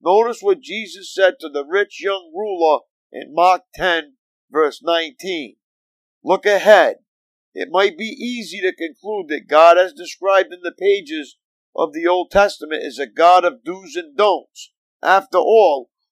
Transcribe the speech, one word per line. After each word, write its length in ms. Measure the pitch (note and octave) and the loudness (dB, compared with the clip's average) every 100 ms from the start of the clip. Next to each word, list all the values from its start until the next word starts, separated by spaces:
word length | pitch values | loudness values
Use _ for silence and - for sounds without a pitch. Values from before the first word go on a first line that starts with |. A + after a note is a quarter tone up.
notice 400 | D#3+ G3+ A#3 A3 | 0 2 0 -2
what 180 | G3+ F3 | -4 -4
Jesus 500 | C3+ G#3 G3+ F3+ F3+ | -6 -12 -12 -16 -12
said 260 | - F#3 D3+ | 0 0 0
to 80 | D#3 | -10
the 160 | C#3+ | -10
rich 380 | C#3+ F#3+ G3 - | -4 -4 -4 -6
young 320 | F#3+ G3 - E3+ | -8 -8 -10 -10
ruler 440 | G#3+ F3+ D#3+ C3+ - _ _ | -8 -2 0 0 -2 _ _
in 240 | B2 - | -18 -8
Mark 280 | D#3 F3+ F3+ _ | 2 2 2 _
ten, 420 | - F3+ E3 D3 _ _ _ _ | -6 -2 -2 -6 _ _ _ _
verse 320 | C#3+ D3+ - | -2 -2 -2
nineteen. 760 | D3+ E3+ D#3+ B2 F#3 E3+ A#2+ _ _ _ _ _ _ _ | -4 -2 -4 -10 -10 -8 -10 _ _ _ _ _ _ _
Look 220 | D3 F#3+ | -4 -2
ahead. 520 | G#3 G3 F3+ G3+ C3+ - _ _ _ _ _ - | 0 2 6 6 6 0 _ _ _ _ _ -10
It 120 | - | -4
might 260 | F3 G3+ D#3 | 0 0 -2
be 80 | |
easy 560 | A3 - A#3+ A#3+ F#3 G3 | -12 -10 -10 -10 -12 -6
to 140 | F#3 | -6
conclude 540 | F#3+ E3 - G3+ G#3 D#3 | -6 -14 -14 -12 -10 -8
that 200 | D3+ - | -10 0
God, 300 | D3+ E3 F3 | 6 6 6
as 160 | F#3 | 2
described 580 | D3 F3 - F#3+ G3 F3+ | -4 -18 -8 -2 0 -2
in 80 | F3 | -8
the 140 | F3 - | -14 -4
pages 600 | F#3+ G3+ D3 D#3 C#3 _ _ _ _ | -2 -2 -4 -12 -14 _ _ _ _
of 200 | - D#3 | -6 -6
the 120 | D3+ E3+ | -4 -2
Old 240 | F3+ E3+ | -2 0
Testament, 520 | G3 G3+ - D3+ D#3 | 0 0 -2 -12 -10
is 140 | D#3 A#2+ | -10 -10
a 80 | B2+ | -8
God 400 | B2 E3+ F3+ F3 | 2 6 6 2
of 180 | B2 | -4
do's 320 | C#3 F#3+ F3+ E3 | -14 -14 -12 -14
and 180 | D#3+ | -10
don'ts. 580 | C#3+ G#3 D#3+ - - - _ _ _ | -2 0 -2 -8 -20 -20 _ _ _
After 360 | - F#3+ F#3+ F#3 | 0 0 0 -2
all, 500 | - A3 F#3 C#3 - _ _ | 2 4 2 0 -8 _ _